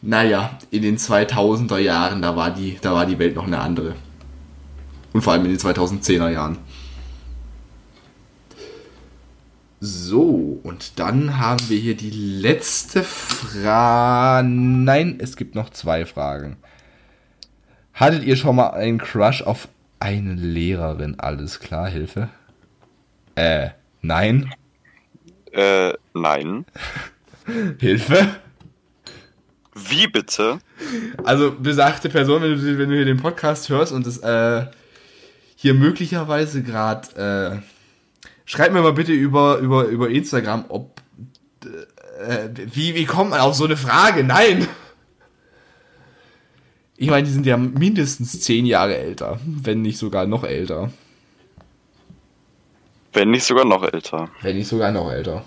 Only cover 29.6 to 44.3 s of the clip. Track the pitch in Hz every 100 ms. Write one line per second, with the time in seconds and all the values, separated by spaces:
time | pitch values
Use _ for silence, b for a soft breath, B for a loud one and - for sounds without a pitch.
29.6 | _ 104 98 131 214 113 202 - 110 147
30.6 | B B 311 240 226 B - 135 143 135
31.6 | 135 143 143 151 160 156 135 151 160 147
32.6 | 143 143 139 143 135 131 156 170 151 151
33.6 | - 139 165 131 120 123 117 117 117 117
34.6 | 127 b b b b b b b b _
35.6 | 139 135 147 175 170 180 156 151 156 139
36.6 | 123 113 107 110 - - 101 98 92 101
37.6 | 101 b b b b _ B B - -
38.6 | 170 190 165 147 165 151 139 143 143 139
39.6 | 131 131 117 113 120 127 143 127 107 117
40.6 | - - 131 - _ - 127 _ _ _
41.6 | 135 123 - _ - - 104 120 110 117
42.6 | 101 120 160 170 151 143 196 151 135 139
43.6 | 156 151 131 135 208 175 131